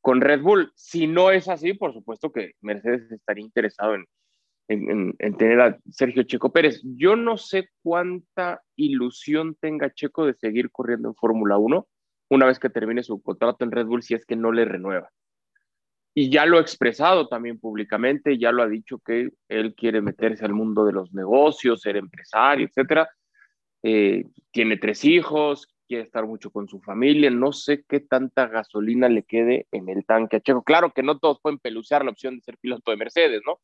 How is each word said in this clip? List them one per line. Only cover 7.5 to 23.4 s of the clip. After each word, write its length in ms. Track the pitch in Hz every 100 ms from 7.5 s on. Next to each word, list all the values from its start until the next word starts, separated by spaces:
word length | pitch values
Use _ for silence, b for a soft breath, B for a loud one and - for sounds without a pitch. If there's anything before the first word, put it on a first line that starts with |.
| 190 190 _
cuánta 800 | 165 170 180 180 _ - 180 175 _
ilusión 800 | - 151 135 123 - - 151 160 151
tenga 320 | 156 151 143
Checo 360 | - 143 - 151
de 80 |
seguir 340 | 120 110 110 127
corriendo 400 | - 120 117 117
en 60 |
Fórmula 420 | 110 113 113 104 101
uno 300 | 113 165 - _ _ _ _
una 160 | 135
vez 140 | 131 127
que 100 | 127
termine 320 | 113 110 120
su 180 | 120 104
contrato 420 | - 95 117 120
en 60 | 120
Red 160 | 117 113
Bull, 160 | 120
si 100 | 117
es 100 | 113
que 120 | _
no 160 | 113 113
le 120 | 113
renueva. 460 | 113 92 95 92 - _ _ _ _ _ _ _ _ _ _
Y 160 | - 135
ya 160 | 143
lo 120 | 156 170
ha 40 |
expresado 680 | 160 - 120 113 160 190 147
también 320 | 117 120 117
públicamente, 800 | 113 107 104 107 123 143 151 127
ya 140 | 117
lo 100 | 123
ha 60 | 113
dicho 320 | 110 - 120
que 320 | - 117 123 _ _
él 260 | 110 110
quiere 280 | - 117 107
meterse 440 | 101 - 110 107
al 80 | 107
mundo 320 | 104 110 107
de 80 | 104
los 180 | 95 90
negocios, 680 | 95 95 127 151 151 123 113
ser 160 | 107 101
empresario, 720 | 95 - - 110 131 143 -
etcétera. 420 | - 135 156 160 _ _ b